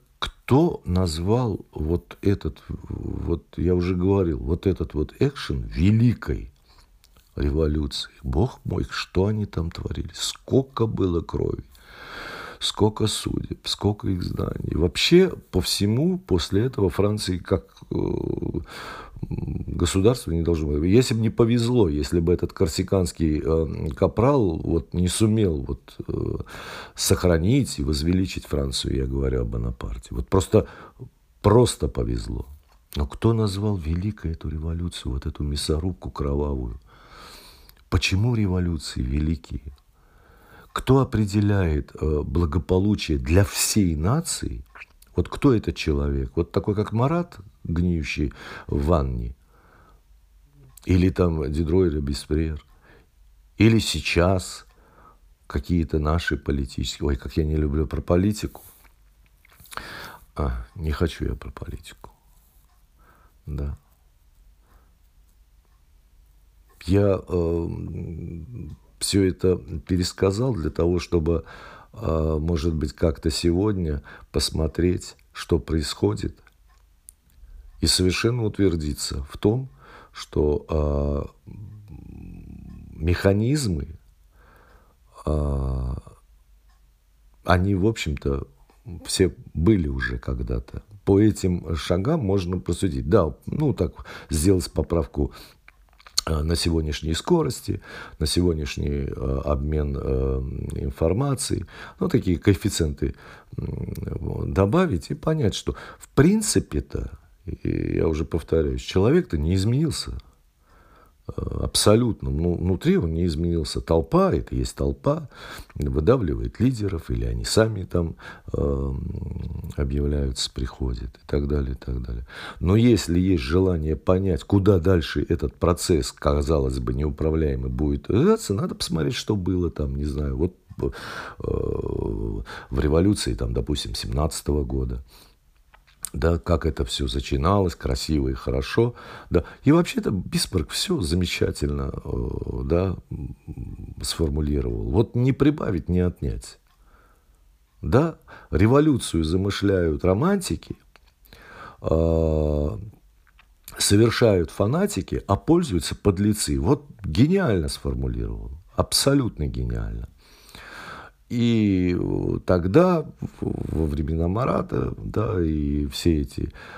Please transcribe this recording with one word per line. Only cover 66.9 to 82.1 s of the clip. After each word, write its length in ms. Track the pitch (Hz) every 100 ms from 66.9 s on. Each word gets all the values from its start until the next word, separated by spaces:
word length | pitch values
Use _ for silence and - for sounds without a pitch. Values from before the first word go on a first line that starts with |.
| 98 101 92 -
э, 400 | 87 85 85 85 85 82 85 85 85 87 85 80 117 76 - _ _
все 240 | - 98
это 340 | 95 90 92 87 - 78 -
пересказал 640 | 90 90 - 98 98 135 101
для 140 | 78
того, 300 | - 85 90
чтобы, 440 | - 87 78 82 - - - - -
э, 440 | 110 107 80 78 78
может 340 | 80 85 85
быть, 200 | 78 73
как-то 360 | - 85 - 80
сегодня 720 | - 85 85 107 98 80 71 - - -
посмотреть, 840 | - - 80 78 - 87 95 - - _
что 260 | - - 85
происходит, 800 | - 80 76 - 101 104 80 - - _ _ _ _ _ - - _ _ - - - -
и 60 | 85
совершенно 560 | - 92 87 113 123 107
утвердиться 800 | - 98 82 76 71 - 69 69
в 60 | -
том, 320 | 104 123 135 - - - -
что, 520 | - - 78 76 73 -
э, 840 | 78 73 71 71 71 - - - - 101 107 104 - -